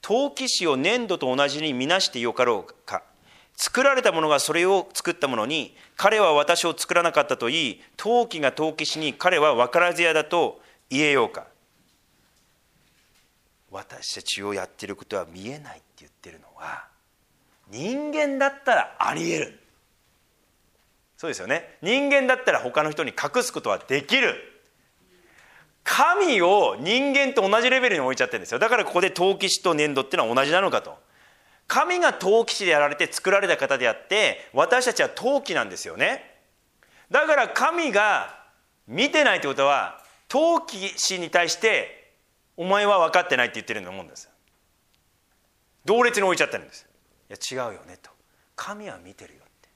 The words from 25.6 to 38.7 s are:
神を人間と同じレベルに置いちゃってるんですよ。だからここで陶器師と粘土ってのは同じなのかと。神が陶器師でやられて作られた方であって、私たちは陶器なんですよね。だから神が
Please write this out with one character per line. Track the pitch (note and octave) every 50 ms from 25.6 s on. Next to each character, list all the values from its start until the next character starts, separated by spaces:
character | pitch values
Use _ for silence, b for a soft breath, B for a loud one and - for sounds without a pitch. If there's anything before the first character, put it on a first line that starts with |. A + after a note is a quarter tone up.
| b b b _ _
神 | - - - C4+ D#4+ F4+ G4+ G4+ F4 C4+ G3+ E3+
を | F3 G3 G#3 F3 A#2+ F#2+ G#2
人 | C3 E3+ A3 B3+ C#4 C#4+ C4+
間 | C#4 C#4 C4 C4
と | A#3+ G3 G3
同 | G#3 A3+
じ | A#3+ B3+
レ | B3+ C4
ベ | B3 B3
ル | G3+
に | D#3+
置 | C3 B2+ C3
い |
ち | - C3
ゃ |
っ | B2
て | -
る | A2
ん | F2+
で |
す | - A#2
よ。 | C3
だ | G#3 A3+
か | A#3
ら | A3+ G3+
こ | - -
こ | F3
で | F3 F#3
陶 | F#3 - F3 F#3+ G3
器 | - G3 F#3
師 | - - -
と | F#3 E3
粘 | D3 D3+ D3+ C#3
土 | C3+ C3
っ |
て | - -
の | - C3+ A2
は | A#2
同 | C3 C3+
じ | C#3+ D#3+
な | F3+
の | G3 F3+
か | C#3+ G#2 -
と。 | - D2 - _ b b b b b b b b b b b b
神 | _ - A#3+ D4+ E4+ F4+ F4+
が | F4 D4 -
陶 | - F#3 F#3 G#3 A3+ A#3
器 | A3+ -
師 | - G3+
で | F3+ D#3+
や | D3
ら | D3 D3
れ | D3
て | - E3+ D#3
作 | - - - F#3+
ら | F#3 G3
れ | G3 F3+
た | E3
方 | C#3+ C#3 C3 C#3 C3
で | B2+ A#2
あ | G#2+
っ | - -
て、 | - F#3 G#3+ G#3 D3+ G2 - - - -
私 | B2 D#3 E3+ A#3+ B3 B3
た | B3 G#3+
ち | - D#3
は | B2+
陶 | - - F#3+ A#3+ C#4+ C#4
器 | C#4 - F3+
な | D3 A#2
ん | G2+
で | F2+
す | E2+ -
よ | F#2 D#2+
ね。 | F#2 C3+ F#3+ B3 - - - - _ _ _ _ _ _ _ _ _ b b b b b b
だ | F3+ C4 D4+
か | D#4 D4+
ら | C#4+ A#3+ G#3
神 | - - B3 D4+ E4 F4 E4 C#4+ G3
が | G3+ G#3 G#3+ F#3+ C#3 G2+ - - - - _ _ _ _ _